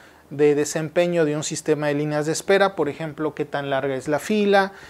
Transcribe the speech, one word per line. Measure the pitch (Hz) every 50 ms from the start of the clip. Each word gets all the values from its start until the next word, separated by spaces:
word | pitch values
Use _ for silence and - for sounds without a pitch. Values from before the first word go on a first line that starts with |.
| - - - - _ _
de | 143 143 151 147 143
desempeño | 147 143 - - 160 160 147 - 180 175 175 175 170 160
de | 147 147
un | 156
sistema | 147 - 156 - - 160 151 147 151 147
de | 143
líneas | 143 151 151 151 151 147
de | 160
espera, | 151 - - - 196 190 196 190 -
por | 170 147 143
ejemplo, | 131 - 160 151 139 - 156 151 -
qué | - 143
tan | - - 143 143 139
larga | 135 135 139 139 131
es | 127 -
la | 151 147 143
fila, | - - 214 208 202 202 196 196 190 190 - - -